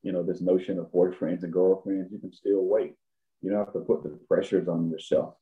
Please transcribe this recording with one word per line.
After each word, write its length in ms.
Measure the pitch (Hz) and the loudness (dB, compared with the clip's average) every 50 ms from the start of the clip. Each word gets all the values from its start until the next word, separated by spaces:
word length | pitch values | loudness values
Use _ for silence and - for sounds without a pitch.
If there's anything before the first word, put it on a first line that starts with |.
You 100 | - 95 | -6 -2
know, 100 | 92 87 | -2 -2
this 180 | 85 85 87 90 | -2 -2 -4 -2
notion 380 | 90 90 90 92 - - 92 87 | 2 2 2 2 2 -2 -6 -6
of 140 | 85 - | -6 0
boyfriends 500 | - 90 90 92 - - 92 82 87 82 | 2 2 2 2 2 -4 -4 -2 -2 -4
and 100 | 90 87 | -4 -2
girlfriends, 580 | 82 90 92 92 95 - - 98 98 95 92 92 | 0 2 4 4 4 2 0 -4 -4 -4 -4 -8
you 80 | 104 104 | -10 -12
can 140 | - 92 | -14 -14
still 320 | - - _ 101 101 95 92 | -16 -6 _ 2 2 2 2
wait. 300 | 92 104 110 - - - _ _ _ _ _ _ _ _ _ | 2 2 0 0 -2 -8 _ _ _ _ _ _ _ _ _
You 80 | - 92 | -4 -2
don't 140 | 101 104 101 | -2 -2 -2
have 100 | - - | -2 -6
to 60 | 85 | -8
put 220 | 78 - 82 76 | 0 0 -2 0
the 160 | - 78 76 - - | -2 -10 -12 -14 -2
pressures 400 | _ 90 85 - - 101 92 85 | _ 2 2 2 2 0 0 2
on 220 | 85 85 82 82 82 | 2 0 0 0 -2
yourself. 460 | 80 80 - - - 67 64 - - _ | -4 -6 -2 0 2 2 2 -2 -8 _